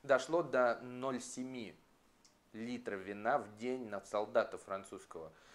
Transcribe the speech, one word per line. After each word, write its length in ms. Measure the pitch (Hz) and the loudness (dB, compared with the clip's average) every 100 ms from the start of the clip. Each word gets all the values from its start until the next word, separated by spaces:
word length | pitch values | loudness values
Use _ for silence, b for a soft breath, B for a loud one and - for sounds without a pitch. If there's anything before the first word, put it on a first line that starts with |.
дошло 400 | 139 131 - 170 | 4 4 6 2
до 360 | 151 131 123 113 | 4 4 6 4
ноль 400 | 123 123 135 127 | -2 -6 -4 -4
семь 540 | - - 127 127 101 80 _ _ _ _ - _ _ | -4 -6 -6 -6 -10 -12 _ _ _ _ -20 _ _
литра 400 | 107 117 123 - | -8 -6 -4 -4
вина 460 | 98 92 101 110 135 | -4 -4 -2 2 2
в 180 | 104 104 | 0 -4
день 320 | 123 131 113 | -2 -2 -4
на 100 | 101 | -6
солдата 560 | - 107 107 117 104 90 | -2 0 4 4 4 0
французского. 760 | - 98 - 98 - 85 80 B B | -6 -8 -8 -14 -12 -12 -12 B B